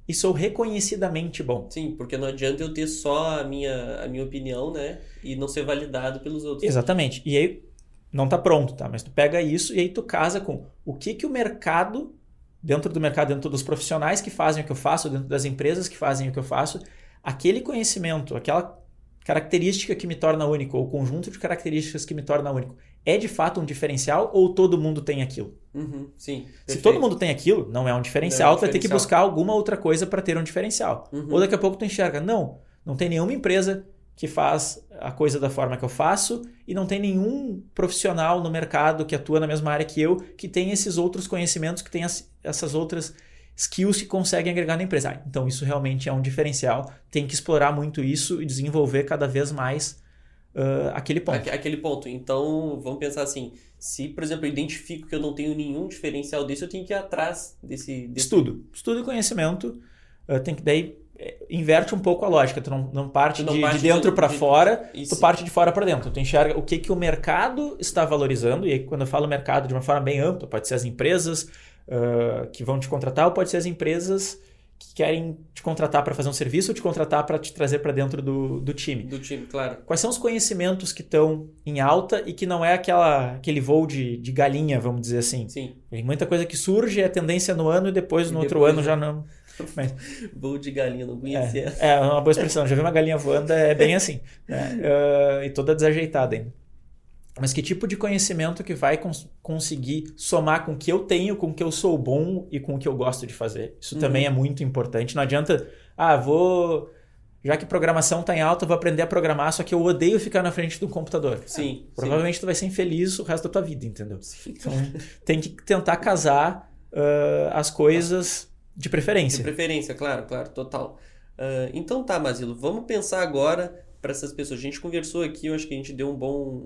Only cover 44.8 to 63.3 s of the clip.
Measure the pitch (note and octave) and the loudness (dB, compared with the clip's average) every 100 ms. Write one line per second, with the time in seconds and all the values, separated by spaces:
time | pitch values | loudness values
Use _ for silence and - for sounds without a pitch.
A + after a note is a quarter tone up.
44.8 | F#3+ D#3 C#3 - C#3 C#3 C3 C3 C#3 C#3+ | 0 0 -2 -6 -6 -2 -2 -2 -2 0
45.8 | C3+ C3+ C#3 C3+ C3 C3 D3 C3+ B2+ A#2 | 0 -2 -2 -2 0 0 0 0 0 0
46.8 | C#3 - _ D3+ C#3 - - D3+ C#3+ D3 | -2 -12 _ -2 -2 -4 2 4 4 2
47.8 | D3 D3 C3+ D3+ - E3+ D#3 C3 C#3+ D#3 | -2 -2 0 0 -2 -2 -4 -4 -2 2
48.8 | C#3 C3+ C#3 D3+ C#3 C3 C#3+ D3 B2+ D3 | 2 2 0 0 0 0 -2 -2 -4 -2
49.8 | - - - _ - _ _ - C3+ C3+ | -6 -10 -20 _ -20 _ _ -2 0 0
50.8 | C#3+ - - D#3 D3+ B2+ - C#3+ D3+ D3+ | -2 -4 -2 -2 0 -2 -2 -4 -4 -4
51.8 | D#3 C#3 C3 B2+ B2+ C3+ D3+ D#3 D#3+ C3+ | -4 -4 -6 -8 -2 0 0 -2 -2 -6
52.8 | B2+ C#3 C#3+ C#3+ C#3 C#3 A#2+ - - - | -8 -6 -4 -4 -4 -6 -10 -14 -20 -16
53.8 | - - C#3+ D#3+ D#3 D#3 D3+ C#3 D3+ - | -10 -8 -8 -6 -6 -4 -4 -4 -4 -6
54.8 | - D#3+ - D3+ D3+ C#3+ D3+ D3+ D3 C#3 | -12 -14 -6 -4 -4 -4 -4 -4 -4 -6
55.8 | F#3+ - D#3 C#3+ C#3+ D3+ C#3 C#3 F3+ F#3+ | -8 -8 -6 -6 -4 -4 -4 -6 -8 -10
56.8 | F3+ G3+ F#3+ E3 D#3+ E3+ - - - C3 | -6 -6 -4 -4 -2 -4 -12 -16 -14 -12
57.8 | - C3 B2 B2 - G3 B2+ - - - | -10 -10 -8 -4 2 4 4 0 -12 -8
58.8 | - A#3 A#3+ A#3+ G#3+ F#3+ D#3+ F#3 A#3+ - | -2 -2 -2 -2 -2 0 0 0 -6 -10
59.8 | - - - - - C3 C3 D3+ D3+ D3+ | -16 -20 -20 -16 -2 -2 -2 -2 2 2
60.8 | E3 - - - - - - E3+ D#3 D#3+ | 2 -8 -20 -16 -16 -14 -8 -2 4 6
61.8 | G#3 G3 F3+ F3 G#3 D#3+ C3 - C3 C3+ | 4 0 2 2 4 4 4 2 -4 -4
62.8 | C3 C#3 C#3 C#3 D3 | -4 -4 0 2 2